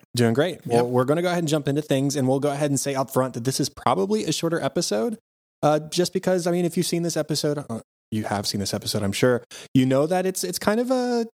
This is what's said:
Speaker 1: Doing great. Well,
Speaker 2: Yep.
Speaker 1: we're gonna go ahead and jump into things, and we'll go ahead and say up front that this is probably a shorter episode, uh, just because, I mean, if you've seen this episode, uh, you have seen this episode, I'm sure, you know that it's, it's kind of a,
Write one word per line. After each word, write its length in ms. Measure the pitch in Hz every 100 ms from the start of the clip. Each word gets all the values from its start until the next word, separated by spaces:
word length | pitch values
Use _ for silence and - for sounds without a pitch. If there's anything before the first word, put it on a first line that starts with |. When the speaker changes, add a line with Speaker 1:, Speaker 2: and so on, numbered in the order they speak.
| _ 110
Speaker 1:
Doing 180 | 117
great. 320 | 117 175 - 120
Well, 200 | 117 123
Speaker 2:
Yep. 0 |
Speaker 1:
we're 180 | 123 127
gonna 160 | 160
go 60 | 180
ahead 120 | 175
and 40 | 156
jump 200 | 151 139
into 160 | 143
things, 320 | - 135 139 139
and 120 | 127
we'll 120 | 139
go 100 | 147
ahead 200 | 143 147
and 80 | 139
say 160 | 139 135
up 160 | 135
front 220 | 131 131 120
that 80 |
this 160 | 120 -
is 100 | 135
probably 560 | - 120 147 196 214 165
a 60 |
shorter 280 | - 165 165
episode, 600 | 139 - - 208 233 220 _ _ _ -
uh, 200 | 147 151 160
just 220 | 175 175
because, 340 | 190 185 185 170
I 40 |
mean, 140 | 175 170
if 120 | 180
you've 100 | 165
seen 160 | 170
this 120 | 170 160
episode, 480 | 151 151 151 147 139
uh, 120 | 117 - _ -
you 120 | 110 104
have 200 | 101 101
seen 120 | 104
this 140 | 98
episode, 280 | 104 - 110
I'm 100 | 98
sure, 320 | - 127 120 - - -
you 100 | 131 131
know 200 | 131 156
that 220 | 185 185
it's, 160 | 185
it's 160 | 180 180
kind 200 | 208 220
of 120 | 247
a, 340 | 254 247 240 226